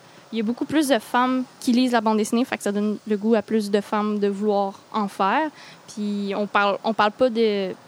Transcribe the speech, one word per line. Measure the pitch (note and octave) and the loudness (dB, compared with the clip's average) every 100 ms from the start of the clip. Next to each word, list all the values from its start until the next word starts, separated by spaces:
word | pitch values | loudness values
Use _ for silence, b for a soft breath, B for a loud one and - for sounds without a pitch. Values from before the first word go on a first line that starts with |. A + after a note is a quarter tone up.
| B B B | B B B
il | A3+ | -4
y | |
a | |
beaucoup | A3 A#3+ C#4+ | -4 -4 -2
plus | C#4+ C4+ | 0 2
de | A#3 | 0
femmes | - B3 B3+ C4 B3+ - | 0 0 0 0 -4 -6
qui | - | 0
lisent | A#3+ B3+ | 2 4
la | A#3 | 2
bande | A3 G#3+ | 2 0
dessinée, | G#3+ A#3 | 2 0
fait | C4 A3 | -2 -4
que | |
ça | G#3 | -4
donne | G#3 G#3 G#3 - | -2 -2 -4 -4
le | G#3 | -2
goût | G#3+ | 2
à | A3+ | 2
plus | - A3 G3+ | 2 -2 0
de | G#3 | -2
femmes | G3+ G#3+ G#3 G#3 | 0 -2 -2 0
de | G3+ | -2
vouloir | G3 G#3+ G3+ G3 G3 - | -2 0 0 -2 -6 -8
en | A3 G3+ | -4 -4
faire. | - G3 B3 D#4 - B B - | -2 0 0 -2 -6 B B -16
Puis | - G#3 G3+ G3+ G3 | -8 -4 -4 -4 -4
on | G#3 | 0
parle, | G#3 G3+ F#3+ | 2 2 0
on | A3 | -2
parle | G#3+ G#3+ | 2 0
pas | - B3+ | 2 0
de | A3 A3 G3+ F#3+ - | 2 0 0 -4 -8